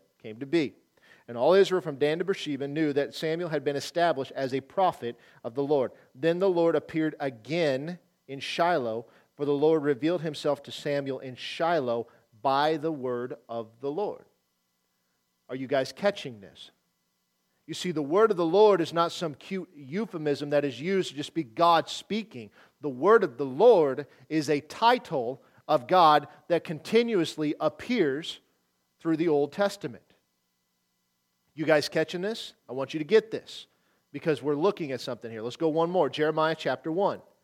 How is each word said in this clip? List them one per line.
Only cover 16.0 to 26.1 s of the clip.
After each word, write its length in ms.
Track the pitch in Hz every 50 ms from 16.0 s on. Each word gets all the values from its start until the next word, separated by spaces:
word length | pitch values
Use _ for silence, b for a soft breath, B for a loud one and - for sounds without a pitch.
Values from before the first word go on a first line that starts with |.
| 196 202 202 - - 143 120 104
this? 300 | 95 85 - - - - _ _ _ _ _ _ _ _ _ _ _ _ _ _ _ _ _ _ _
You 80 | - 160
see, 180 | - - 180 165
the 100 | 156 147
word 260 | 135 160 202 220 220
of 60 | 202
the 100 | 165 175
Lord 360 | 165 170 202 214 214 196 170
is 100 | 165 -
not 220 | - 170 170 165 -
some 200 | - 180 160 135
cute 360 | - - - 190 190 165 - -
euphemism 760 | 147 143 127 147 202 226 185 - 165 151 147 143 135 147 143
that 160 | 147 143 143
is 160 | 143 120 113
used 300 | 147 180 196 190 180 -
to 40 | 131
just 180 | 139 143 - -
be 100 | 165 151
God 440 | 117 107 - 165 170 165 160 143 -
speaking. 640 | - - - - 196 226 214 - - 123 110 104 b b b b b b
The 80 | - 147
word 340 | 127 123 147 196 226 226 196
of 140 | 151 120 -
the 80 | 143
Lord 640 | 135 127 143 208 247 226 180 156 139 131 135 143 - b b b b
is 220 | 151 160 147 143
a 100 | 151 143
title 800 | - - - - 226 233 254 247 247 - 170 135 120 117 135 - b b b b b b
of 180 | 147 147 120 117
God 400 | 175 185 170 156